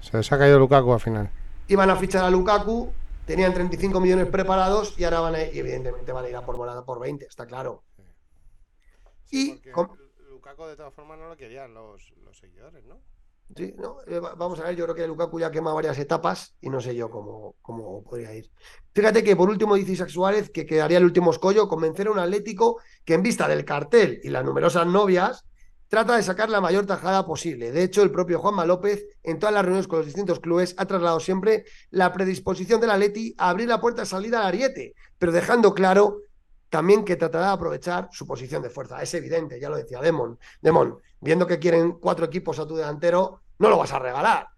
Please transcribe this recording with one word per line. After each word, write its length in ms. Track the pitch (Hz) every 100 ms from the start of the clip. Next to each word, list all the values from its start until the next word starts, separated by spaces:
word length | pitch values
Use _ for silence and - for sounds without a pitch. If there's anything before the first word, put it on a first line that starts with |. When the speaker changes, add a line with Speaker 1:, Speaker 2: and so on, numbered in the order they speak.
Speaker 1:
Se 160 | - 113
les 140 | 107
ha 60 | 143
caído 180 | 143 143
Lukaku 360 | 131 139 123
al 60 | 120
final. 300 | - 110 98 - - - -
Speaker 2:
Iban 220 | 196 190
a 60 | 185
fichar 280 | 185 190
a 60 | 185
Lukaku, 640 | 185 185 208 202 226 233 - - - -
tenían 280 | 165 185 180
treinta 200 | 180 180
y 40 |
cinco 200 | 196 190
millones 280 | 185 185 175
preparados 680 | 185 185 190 185 208 208 -
y 40 |
ahora 180 | 170 165
van 140 | 165 160
a, 80 |
y 140 | 156 143
evidentemente 540 | 131 127 127 - 127
van 140 | 127 123
a 40 |
ir 60 | 123
a 100 | 123
por 120 | 120
Morata 260 | 120 120
por 160 | 127 120
veinte, 260 | 127 143 131
está 200 | - 120
claro. 360 | 123 127 104 _ _ 95 - _ _ - _ _ _ _ _ - _ -
Speaker 1:
Sí, 260 | 269 277
Speaker 2:
Y 0 |
Speaker 1:
porque 180 | - -
Speaker 2:
com- 260 | - 185 - _ _ -
Speaker 1:
Lukaku 360 | 131 139 143 160
de 100 | 151
todas 180 | 147
formas 240 | - 151 156
no 100 | 160
lo 100 | 165
querían 360 | 123 127 135
los, 400 | 113 110 104 - _
los 140 | 95 95
seguidores, 460 | 95 90 92 85 113
¿no? 140 | 262 _ - _ _ - -
Speaker 2:
Sí, 200 | 185 -
no, 200 | - - -
eh, 120 | 170
va-, 140 | 170 165
vamos 240 | 175 170
a 40 |
ver, 120 | 165 175
yo 100 | 165
creo 100 | 160
que 120 | 165
Lukaku 320 | 156 170 165
ya 120 | 165
quema 220 | 151 160
varias 240 | 156 156 135
etapas 560 | 143 165 170 185 - _
y 80 | -
no 120 | 131
sé 140 | 123 120
yo 140 | 113
cómo, 460 | 107 104 107 104 -
cómo 420 | - 113 107 101
podría 300 | 104 120 113
ir. 160 | 110 - _ - - -
Fíjate 300 | - 214 220
que 120 | 220 180
por 140 | 185
último 260 | 214 214 202
dice 160 | 190
Isaac 160 | 180 180
Suárez 400 | 147 190 208 196
que 160 | - 156
quedaría 320 | 156 156 175
el 80 | 180
último 260 | 175 175
escollo, 360 | 156 185 202 208
convencer 380 | 160 160 160 202
a 40 |
un 80 | 208
Atlético 600 | 175 202 202 196 233 - - _ -
que 80 |
en 100 | 165
vista 240 | 202 - 151
del 160 | 151 147
cartel 540 | 147 147 233 185 -
y 60 | 139
las 140 | 135
numerosas 440 | 135 135 160 170 170
novias 580 | 185 208 180 196 254 - - - - -
trata 260 | 214 220 240
de 80 |
sacar 260 | 180 185 220
la 120 | 214
mayor 240 | 180 185 202
tajada 400 | 175 160 190 190
posible. 480 | 151 170 131 117
De 100 | 139
hecho, 200 | 180 185
el 80 | 196
propio 280 | - 175 170
Juanma 260 | 190 185 165
López, 400 | 180 202 202 - -
en 160 | - 156
todas 140 | 208
las 100 | 214
reuniones 260 | 180 190 190
con 100 | 165
los 60 | 156
distintos 340 | 165 196 170
clubes, 340 | 165 170 180 180
ha 80 | 190
trasladado 340 | 190 170 165
siempre 460 | 160 190 196 220 - - _
la 240 | 180 180
predisposición 640 | 180 190 190 - 185 180 226
del 120 | 233
Atleti 440 | 202 208 202 226 -
a 120 | 185
abrir 180 | 175 233
la 140 | 226
puerta 220 | 233 233
de 20 | 202
salida 340 | 185 214 233
al 80 | 202
ariete, 480 | 180 262 208 127 - - _
pero 160 | 175
dejando 400 | 165 180 240 214
claro 480 | 196 190 190 208 202 - _ _ - _
también 340 | 160 165 208
que 140 | 202 170
tratará 300 | 165 160 185
de 40 |
aprovechar 560 | 190 165 165 175 175 185
su 120 | - 143
posición 380 | 131 127 147
de 60 | 127
fuerza. 320 | 147 123 123
Es 120 | 151
evidente, 460 | 175 135 165 156 123
ya 80 | 143
lo 80 | 151
decía 240 | 127 123
Demon. 400 | 151 165 117 117 - -
Demon, 360 | - 160 123 - _ _
viendo 260 | 143 165 175
que 140 | 170
quieren 320 | 165 170 170 165
cuatro 240 | 180 165
equipos 340 | 160 170 185 147
a 60 | 151
tu 120 | 160
delantero, 640 | 151 147 170 175 185 - _ -
no 100 | 208
lo 80 | 190
vas 140 | 143
a 80 | 139
regalar. 480 | 127 127 190 185 -